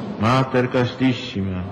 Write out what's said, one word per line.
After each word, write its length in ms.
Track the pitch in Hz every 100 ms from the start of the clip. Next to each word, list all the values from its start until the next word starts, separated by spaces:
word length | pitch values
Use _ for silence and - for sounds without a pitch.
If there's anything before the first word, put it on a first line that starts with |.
| - -
Mater 480 | 107 131 131 127 123
Castissima 960 | 127 117 - 131 120 - 98 95 90 92